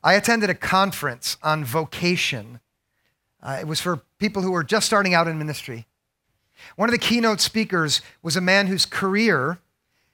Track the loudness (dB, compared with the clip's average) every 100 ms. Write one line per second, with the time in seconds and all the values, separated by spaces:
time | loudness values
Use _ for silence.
0 | 2 4 4 2 0 -2 0 2 2 -2
1 | -6 -6 -8 -4 -2 -2 -2 -4 -4 -4
2 | -2 0 -2 -6 -10 -20 _ _ _ _
3 | _ _ _ _ -10 -8 -6 -4 -4 -4
4 | -8 _ -4 -2 -2 -2 0 0 2 2
5 | 4 4 2 -2 -6 -8 -10 -14 -14 _
6 | _ _ _ _ _ _ -18 -2 0 0
7 | 0 2 2 2 0 -2 -2 0 0 -2
8 | -4 -12 -4 -2 2 2 2 0 0 0
9 | 0 2 2 2 0 -4 _ _ _ _
10 | _